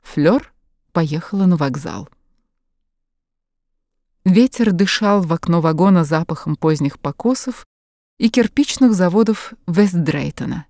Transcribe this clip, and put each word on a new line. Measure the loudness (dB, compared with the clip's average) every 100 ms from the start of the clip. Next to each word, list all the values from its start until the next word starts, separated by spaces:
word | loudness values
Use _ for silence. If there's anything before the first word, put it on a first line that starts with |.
Флёр | -10 0 2 2 -2 _ _ _ _
поехала | -4 -2 -4 -6 0
на | 2 2
вокзал. | 0 -4 -8 -12 -14 _ _ _ _ _ _ _ _ _ _ _ _ _ _ _ _ _ _ _ _ _
Ветер | 2 4 4 2 0
дышал | 2 0 0 0 0
в | 0
окно | -4 0 0
вагона | 0 2 4 4
запахом | 2 -2 -4 -8 -6 -2
поздних | 0 0 -2 -4
покосов | -10 -4 -2 -2 -6 -12 -16 _ _ _ _ _
и | 0
кирпичных | 2 0 0 -2 2 2
заводов | 4 2 2 2 0 -6 -16 -4
Вестдрейтона | 2 2 2 -2 -2 -4 -6 -8 -8 -12